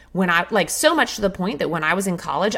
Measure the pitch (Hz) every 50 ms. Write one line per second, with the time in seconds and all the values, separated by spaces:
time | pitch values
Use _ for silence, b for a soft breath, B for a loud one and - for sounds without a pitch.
0 | B B - 175 190 175 170 170 175 - 214 202 170 - - - - - 339 311
1 | 262 - - - 202 190 190 - 180 185 151 143 165 147 160 165 156 156 170 190
2 | 196 190 175 165 - 165 143 151 185 214 208